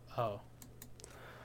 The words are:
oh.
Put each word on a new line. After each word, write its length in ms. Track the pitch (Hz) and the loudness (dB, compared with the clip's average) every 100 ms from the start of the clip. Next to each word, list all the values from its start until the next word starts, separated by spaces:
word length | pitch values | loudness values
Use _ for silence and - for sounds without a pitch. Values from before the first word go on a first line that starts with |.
| - - | 0 6
oh. 240 | 113 104 - - - - - - - - - - | 6 6 -2 -10 -10 -8 -8 -6 -8 -8 -8 -6